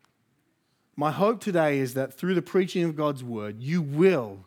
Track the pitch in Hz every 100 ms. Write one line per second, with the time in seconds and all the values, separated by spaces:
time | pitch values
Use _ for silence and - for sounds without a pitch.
0 | _ _ _ _ _ _ _ _ _ -
1 | 147 135 196 226 - 175 156 139 135 123
2 | 135 - 180 185 170 196 185 190 170 151
3 | 151 139 123 113 104 107 127 175 147 143
4 | 190 170 110 95